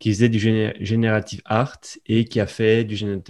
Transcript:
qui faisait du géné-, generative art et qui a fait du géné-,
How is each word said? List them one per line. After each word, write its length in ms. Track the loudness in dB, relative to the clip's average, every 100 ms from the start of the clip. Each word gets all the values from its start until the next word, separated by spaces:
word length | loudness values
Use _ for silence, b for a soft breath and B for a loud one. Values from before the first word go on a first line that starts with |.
qui 100 | -2
faisait 180 | 2 2
du 100 | 4
géné-, 340 | 2 2 0 -4
generative 600 | -2 0 2 0 -2 -10 -2
art 340 | 0 0 -6 -20 -14 -2
et 180 | 0 0
qui 140 | -2
a 60 | -2
fait 360 | 0 2 2
du 120 | 0 -4
géné-, 260 | -6 -6